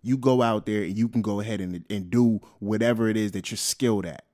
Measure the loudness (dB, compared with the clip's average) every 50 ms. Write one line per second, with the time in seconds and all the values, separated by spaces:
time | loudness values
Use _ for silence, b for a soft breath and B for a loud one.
0 | 0 0 -2 2 4 4 4 4 4 4 2 0 -2 -2 -2 -2 -2 -2 0 0
1 | 0 2 2 0 0 0 -2 -2 -2 -4 -4 -4 -4 -6 -6 -8 -8 _ -6 -6
2 | -6 0 2 4 4 4 2 0 B B B B -4 -2 0 0 2 2 2 2
3 | 2 0 2 0 -2 -2 -4 -6 -8 -8 -8 -6 -4 -6 -4 0 0 2 2 0
4 | -2 -6 -10 -14 _ _